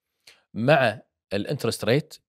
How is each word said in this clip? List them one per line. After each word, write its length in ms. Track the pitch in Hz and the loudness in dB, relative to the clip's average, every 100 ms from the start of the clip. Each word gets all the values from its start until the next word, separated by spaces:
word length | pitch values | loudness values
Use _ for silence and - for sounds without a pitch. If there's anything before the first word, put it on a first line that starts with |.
| _ _ _ _ _ | _ _ _ _ _
مع 460 | - 120 151 123 101 - _ _ | -4 2 4 2 -2 -10 _ _
الانترست 520 | 101 - 147 113 - | -6 -4 -4 -4 -2
ريت 300 | 104 135 - - | 0 0 -2 -12